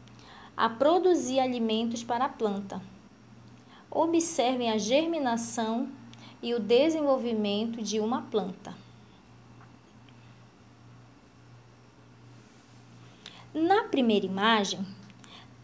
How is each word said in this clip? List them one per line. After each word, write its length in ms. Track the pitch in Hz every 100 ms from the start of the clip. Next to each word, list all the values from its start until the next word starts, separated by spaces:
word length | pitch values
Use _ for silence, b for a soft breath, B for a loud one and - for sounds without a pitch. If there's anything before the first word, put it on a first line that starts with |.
| - B B B B -
a 120 | 226
produzir 680 | 233 285 359 359 320 247 262
alimentos 640 | 262 247 226 220 233 233
para 220 | - 240
a 40 | 277
planta. 540 | - 214 196 196 180 - - - - - - - B B B -
Observem 840 | - 330 330 - - 240 254 233
a 40 | 220
germinação 1120 | 202 269 330 330 262 233 - - 220 233 285 - - B B B
e 100 | 233
o 60 | 240
desenvolvimento 1200 | 202 240 311 320 285 262 233 220 208 202 233 233
de 200 | 202 214
uma 220 | 214 277
planta. 540 | - 214 185 - - - - - - - - - - - - - - - - - - - - - - - - - - - - - - - - - - - - - - - - - - - - B B B B B B
Na 300 | 311 330 403
primeira 420 | 440 277 233 202 185
imagem, 580 | 190 214 220 196 175 196 - - - B B B -